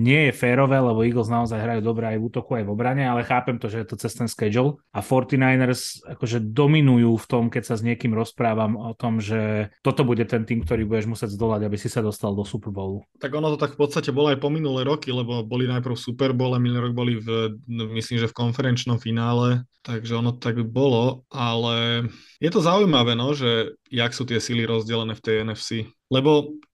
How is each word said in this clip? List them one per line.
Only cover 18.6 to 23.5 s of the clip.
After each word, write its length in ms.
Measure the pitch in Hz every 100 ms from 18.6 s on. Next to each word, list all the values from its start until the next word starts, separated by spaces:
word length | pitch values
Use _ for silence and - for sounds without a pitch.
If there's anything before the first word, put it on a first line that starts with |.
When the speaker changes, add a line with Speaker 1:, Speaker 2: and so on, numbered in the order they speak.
| 131 120 123 117
Speaker 2:
finále, 640 | 113 113 117 120 123 123 123 _ -
takže 320 | 117 113 117
ono 160 | 120 123
to 160 | 120
tak 60 | 117 113
bolo, 580 | 123 139 117 123 127 _
ale 760 | 131 120 117 117 117 117 117 117 - - -
je 80 | 156
to 100 | 196
zaujímavé, 540 | 165 196 196 135 120
no, 160 | 117 127
že 460 | 147 123